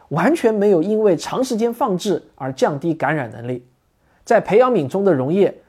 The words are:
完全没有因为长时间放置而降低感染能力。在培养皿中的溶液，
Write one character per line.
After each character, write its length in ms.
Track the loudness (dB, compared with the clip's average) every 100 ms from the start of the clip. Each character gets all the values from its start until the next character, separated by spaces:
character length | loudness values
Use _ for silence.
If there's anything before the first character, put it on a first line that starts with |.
| -6
完 260 | 0 0
全 180 | 2 0
没 180 | 2 2
有 120 | 2
因 180 | 2 2
为 160 | 2 0
长 280 | -2 -4
时 120 | -2 -2
间 160 | -2
放 240 | -2 -2 -2
置 240 | -2 -4 -6
而 180 | -10 -8
降 280 | -2 -2 0
低 120 | -4
感 220 | -2 -2
染 160 | -2 -4
能 160 | -8 -8
力。 180 | -8 -10 _ _ _ _ _
在 160 | 0 0
培 180 | 4 4
养 140 | 4
皿 160 | 2 -2
中 160 | 0
的 100 | 2
溶 180 | 2 0
液， 300 | 2 0 -2